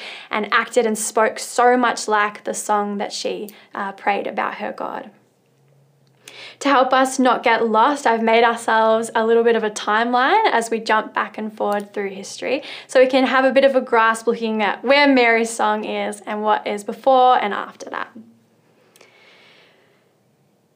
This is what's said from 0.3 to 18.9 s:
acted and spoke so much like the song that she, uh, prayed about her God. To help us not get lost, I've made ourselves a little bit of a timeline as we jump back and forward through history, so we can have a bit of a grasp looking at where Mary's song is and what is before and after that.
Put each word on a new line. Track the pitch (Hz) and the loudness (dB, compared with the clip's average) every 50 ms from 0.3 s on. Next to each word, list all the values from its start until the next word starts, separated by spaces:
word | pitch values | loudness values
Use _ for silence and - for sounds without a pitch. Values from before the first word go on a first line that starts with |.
| - 214 208 208 | -6 -6 -4 0
acted | 233 233 - - - 247 226 | 0 0 0 0 0 0 0
and | 220 214 | 0 -2
spoke | 214 - - - 233 220 214 - - | -4 -6 -4 0 0 0 0 -2 -6
so | - - - - 240 247 247 | -10 -4 0 2 4 4 4
much | 254 247 233 226 - - | 4 2 0 -2 -4 -4
like | 220 214 208 208 208 208 - - | -2 0 0 0 -2 -4 -8 -10
the | - 214 | -8 -8
song | - - - 214 208 202 202 202 202 | -6 -4 -2 -2 -2 -2 -4 -6 -6
that | - - | -8 -8
she, | - - - - 185 175 214 208 - - - _ - | -8 -8 -8 -8 -8 -8 -10 -14 -16 -20 -20 _ -12
uh, | 220 202 196 196 | -10 -10 -10 -10
prayed | - - 214 202 196 - | -6 -4 -2 -2 -2 -4
about | - - 208 220 - - | -6 -6 -6 -6 -6 -6
her | - 208 220 | -8 -10 -10
God. | - - - - - - - 214 - _ _ _ _ _ _ _ _ _ _ _ _ _ _ _ _ _ _ _ _ _ _ - - - - - - _ | -8 -10 -10 -10 -10 -12 -14 -16 -20 _ _ _ _ _ _ _ _ _ _ _ _ _ _ _ _ _ _ _ _ _ _ -20 -20 -20 -20 -20 -14 _
To | - 277 | 0 2
help | 285 247 254 254 | 4 4 4 4
us | 269 262 269 262 - - | 2 2 2 2 0 0
not | 254 254 226 226 - | 2 2 2 2 2
get | 240 226 226 233 | 0 0 2 0
lost, | 226 214 220 226 285 294 277 - | 2 2 4 4 4 2 0 0
I've | 233 226 220 226 | 0 0 2 2
made | 226 226 233 233 | 2 4 4 4
ourselves | 233 233 226 - - 226 220 220 220 220 220 226 220 - | 2 0 -2 -2 0 0 2 4 2 2 0 0 -2 -2
a | 233 220 | -2 0
little | 226 233 233 233 | 2 2 4 4
bit | 233 226 | 2 2
of | 220 214 | 2 0
a | 214 | -4
timeline | 214 - - 226 208 220 233 247 247 247 254 294 370 440 440 - | -6 -6 -4 -2 0 0 0 0 0 2 2 2 2 2 2 2
as | - 233 226 - | 0 0 -2 -2
we | 226 226 | -4 -4
jump | 220 233 220 214 208 214 - | -2 0 0 0 0 -2 -6
back | - 214 208 - | -6 -6 -6 -8
and | - 214 214 214 | -10 -10 -10 -6
forward | - 214 202 202 208 202 - - | -4 -4 -2 -2 -4 -6 -8 -8
through | 214 196 196 | -8 -8 -8
history, | 196 190 190 - - - 180 226 247 311 - - - - - | -10 -12 -14 -14 -12 -10 -6 -4 -4 -4 -6 -10 -16 -18 -10
so | - - 262 | 0 4 4
we | 262 | 4
can | 254 269 262 262 | 4 4 2 2
have | 233 262 262 262 | 2 2 2 2
a | 269 | 4
bit | 226 269 269 | 4 4 4
of | 269 269 | 4 4
a | 262 | 2
grasp | 254 - 233 233 226 226 226 226 - | 0 2 2 2 4 2 2 0 -2
looking | 240 226 226 226 220 220 220 214 | -2 -2 -2 -2 -4 -2 -2 -2
at | 190 - - - | -2 -2 -2 0
where | 233 277 285 285 | 2 4 4 6
Mary's | 277 269 254 240 233 226 226 226 220 | 6 4 4 4 4 2 2 0 -2
song | - - 214 214 214 214 214 | -2 -2 -2 0 -2 -2 -4
is | 220 208 202 202 208 208 - | -6 -6 -4 -6 -6 -8 -10
and | - - 214 208 | -10 -10 -8 -4
what | 214 214 214 - - | -2 0 0 0 -2
is | - 208 208 202 | -4 -6 -6 -8
before | - 220 - - 269 262 254 254 254 254 | -10 -12 -2 2 4 4 6 6 6 4
and | - - 202 - | 4 0 -2 -4
after | - - - - - - - | -6 -8 -10 -14 -18 -14 -12
that. | - - - - - 226 - - _ _ _ _ _ _ _ _ _ _ _ _ | -10 -10 -10 -12 -14 -20 -20 -20 _ _ _ _ _ _ _ _ _ _ _ _